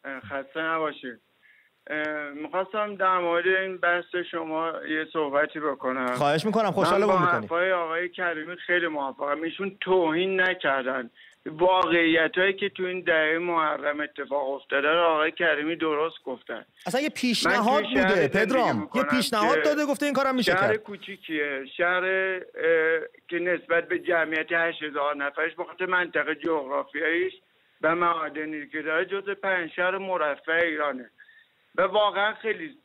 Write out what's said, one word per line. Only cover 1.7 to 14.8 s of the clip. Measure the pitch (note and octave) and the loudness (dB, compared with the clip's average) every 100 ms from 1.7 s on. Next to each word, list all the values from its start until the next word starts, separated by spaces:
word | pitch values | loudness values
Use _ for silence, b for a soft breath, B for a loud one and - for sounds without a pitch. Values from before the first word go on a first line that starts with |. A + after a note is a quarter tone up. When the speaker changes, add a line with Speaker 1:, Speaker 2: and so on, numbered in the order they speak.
| _ - | _ -8
Speaker 1:
اه، | D3+ D3+ D3+ D3 | -6 -4 -6 -8
می‌خواستم | C#3+ D3+ F3+ F#3+ G#3+ G#3 G3 | -10 -6 -4 -4 -4 -4 0
در | F#3+ F#3 | 2 2
مورد | F3 E3+ F3 | 2 2 2
این | F#3+ F#3+ F#3 | 2 0 0
بحث | F3 F3 F3 F3+ F3 | 2 0 0 -6 -4
شما | E3+ D#3+ D#3+ E3 D#3 D3+ | -6 -4 -2 -2 -4 -4
یه | D#3 D#3 | -4 -2
صحبتی | D#3+ D3 C#3 D3+ D#3 | -2 0 2 0 -2
بکنم. | D3+ C3+ C3+ C3 B2+ | -4 -2 -4 -2 -2
Speaker 2:
خواهش | B2 D3 D#3 G3+ | 0 2 2 2
می‌کنم، | G#3+ G#3 | 0 0
خوشحالمون | F#3+ E3 G3 G#3 F#3 | 2 2 4 4 4
Speaker 1:
من | |
با | F3 | 4
Speaker 2:
می‌کنی. | E3+ | 2
Speaker 1:
حرفای | G#2+ E3 F#3 | 0 0 2
آقای | F3+ E3 E3 F3 | 2 0 -2 -4
کریمی | F3 F3+ D#3 D#3+ F3 | -4 -4 -4 -8 -10
خیلی | - F3 E3+ | 0 2 2
موافقم. | D3+ C3+ B2+ C#3+ D3 | -2 -4 -4 -4 -2
ایشون | E3 D#3 G3 G3 | -4 -4 -8 -6
توهین | F3+ F#3 E3 D#3+ F#3+ F#3+ | 2 4 4 2 0 2
نکردن. | F#3 F3+ D3 C3+ B2+ C3 A#2 B B B - | 0 0 0 0 0 -4 -6 B B B -12
واقعیتایی | D#3 F3+ F#3 E3+ E3+ E3 D#3+ D#3 F3+ G3 | 2 4 4 4 4 4 4 2 2 2
که | F#3+ G3+ | 2 -4
تو | - | -4
این | F#3 F#3 | -6 -4
دهه | F3 D#3+ D#3 E3 | 0 2 2 0
محرم | F3 E3 D#3 D3+ D3 D3 | 0 0 0 0 -2 -2
اتفاق | D3 - C3 C#3 C3+ | -6 -8 -4 -2 -2
افتاده | C#3 - C#3 | -6 -2 0